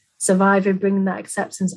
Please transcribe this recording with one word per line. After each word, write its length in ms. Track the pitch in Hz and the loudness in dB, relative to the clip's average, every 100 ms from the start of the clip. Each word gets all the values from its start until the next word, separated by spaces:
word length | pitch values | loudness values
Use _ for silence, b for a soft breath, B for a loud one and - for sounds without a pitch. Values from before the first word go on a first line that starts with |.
| b - | b -6
surviving, 580 | - 190 196 196 196 190 | 0 4 4 4 2 0
bringing 300 | 196 196 190 | 0 0 -2
that 120 | 180 | -4
acceptance, 580 | - - - - 185 | -8 -8 -8 -4 -6